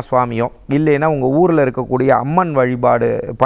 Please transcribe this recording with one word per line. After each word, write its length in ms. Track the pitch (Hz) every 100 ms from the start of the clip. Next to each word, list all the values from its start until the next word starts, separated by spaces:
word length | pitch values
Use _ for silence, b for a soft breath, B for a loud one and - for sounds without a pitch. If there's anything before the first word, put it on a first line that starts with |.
| 131
சுவாமியோ, 360 | 127 123 113 117 - -
இல்லைன்னா 360 | 139 156 143
உங்க 220 | 160 147 127
ஊர்ல 380 | 143 180 165
இருக்கக்கூடிய 440 | 135 123 123 127 131
அம்மன் 440 | 120 127 165 180
வழிபாடு 840 | 143 127 127 123 120 117 113 - -